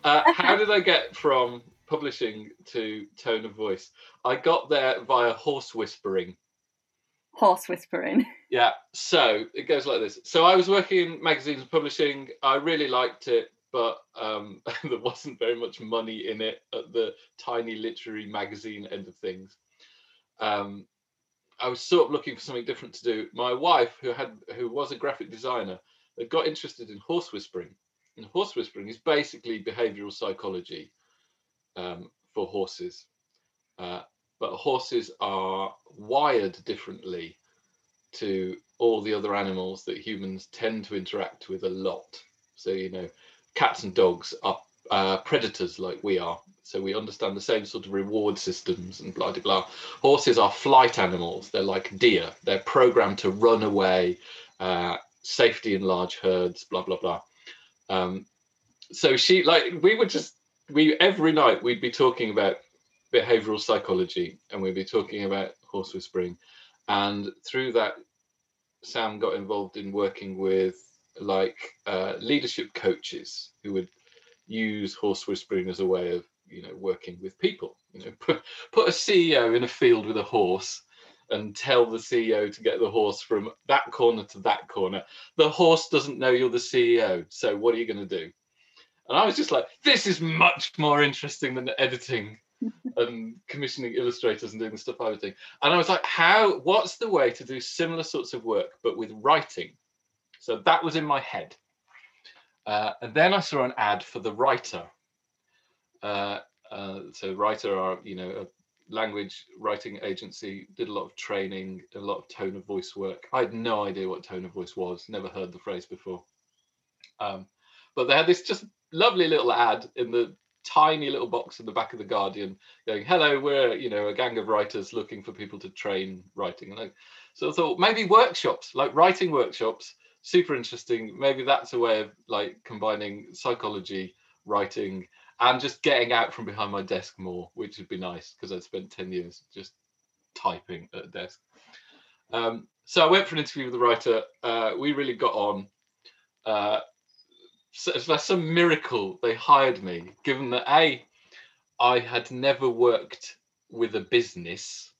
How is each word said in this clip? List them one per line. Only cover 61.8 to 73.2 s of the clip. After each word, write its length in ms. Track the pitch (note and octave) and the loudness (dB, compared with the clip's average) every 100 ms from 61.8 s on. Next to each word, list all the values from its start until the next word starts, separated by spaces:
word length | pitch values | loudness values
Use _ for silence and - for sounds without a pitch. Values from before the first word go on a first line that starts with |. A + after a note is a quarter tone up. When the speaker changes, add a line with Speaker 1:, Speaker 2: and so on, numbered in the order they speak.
Speaker 1:
be 80 | A#2+ | -2
talking 400 | - C3 A#2+ A2+ | 4 4 4 -2
about 260 | G#2 G2 - _ _ _ _ _ | 2 0 0 _ _ _ _ _
behavioural 480 | B2 G#2+ A2+ G#2+ G#2+ | 2 4 2 4 -4
psychology 760 | - G#2 - F#2 F2 - F2 - _ | 0 0 2 0 0 -2 -4 -6 _
and 120 | G#2 | -6
we'd 120 | F#2+ | -4
be 100 | F#2+ F#2+ | -4 -2
talking 380 | A2+ F#2+ G#2 | -2 -2 -6
about 260 | G2+ G2 F#2+ - _ | -4 -4 -4 -10 _
horse 220 | G2 F#2 | -10 -8
whispering. 460 | F#2 - F#2 F2+ E2+ _ - - _ - | -10 -8 -6 -6 -8 _ -20 -20 _ -4
And 420 | G2+ G2+ G2+ G2 - - | -2 0 -4 -8 -10 -6
through 260 | C3 C3 | -4 0
that, 240 | A2+ G#2+ - - _ _ _ _ _ _ _ | 2 0 -4 -18 _ _ _ _ _ _ _
Sam 340 | - A#2+ A2+ G#2+ | -10 -4 -4 -2
got 160 | A2 | -2
involved 420 | G2 G2 G#2 F#2+ G#2+ | -2 -4 -6 -6 -10
in 140 | G2 | -8
working 460 | G2+ G2 - G2+ F#2 | -2 -2 -4 -12 -4
with, 380 | F#2+ F#2+ F#2 F2+ _ _ _ - | 0 2 2 -2 _ _ _ -12
like, 360 | G2+ F#2+ F#2+ - - _ - | -2 0 0 -4 -18 _ -6
uh, 280 | F#2+ F#2+ - | -4 -2 -6
leadership 520 | A2+ C#3+ A#2+ - - | -2 -2 -2 -6 -8
coaches 760 | - F#2+ F2 - - | -4 -2 -2 -6 -12